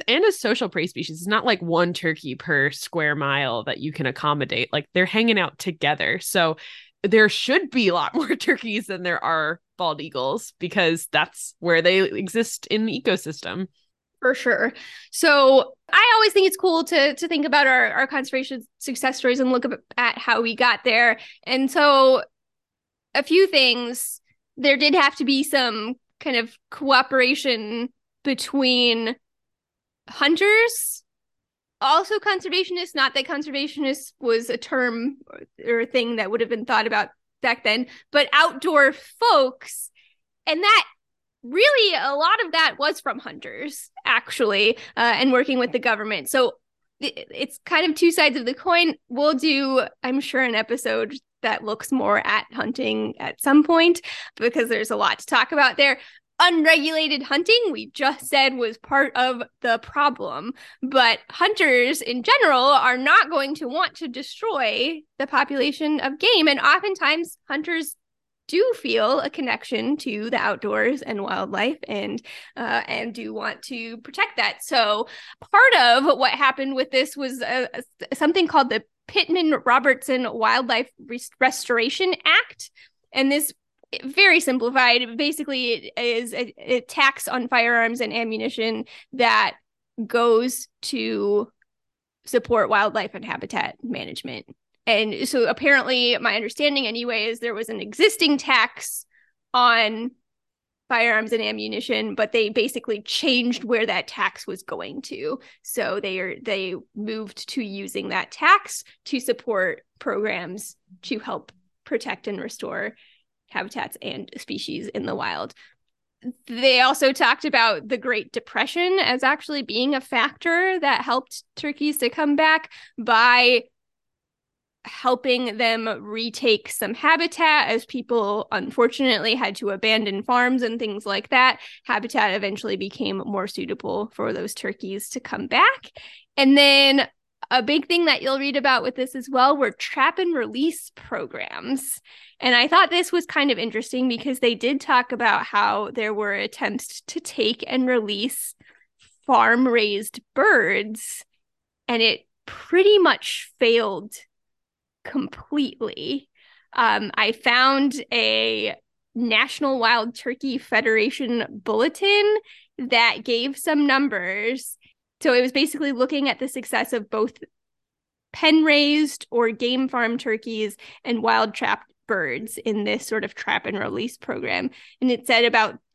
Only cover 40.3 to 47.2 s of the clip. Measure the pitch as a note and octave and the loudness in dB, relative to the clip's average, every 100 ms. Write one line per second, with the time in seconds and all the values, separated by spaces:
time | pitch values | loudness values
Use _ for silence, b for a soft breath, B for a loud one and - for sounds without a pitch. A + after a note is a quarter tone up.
40.3 | _ - D#4 G4+ G#4+ - _ _ _ _ | _ -4 0 4 4 2 _ _ _ _
41.3 | _ A#3+ E4 C5+ C5+ G#4 D4+ B3 C#4+ E4 | _ -6 2 4 4 2 2 -2 0 0
42.3 | A4+ F4 E4 D#4 - A#3 - C4 A3+ - | 0 0 2 2 2 -4 -4 -8 -8 -10
43.3 | D#3 - A2+ D4 - - - - A#3+ - | -16 -16 -12 -12 -14 -18 -6 0 0 0
44.3 | - A3 G3 G#3+ A#3 B - A#3 A3 C4 | -2 0 2 2 0 B 0 0 2 2
45.3 | B3 C#4 B3+ B3 - B3 G#3+ G#3+ F#3+ C3+ | 2 2 0 0 0 0 -2 -2 -6 -2
46.3 | C4+ B3 - _ _ _ - - - | 0 0 -2 _ _ _ -10 -10 -10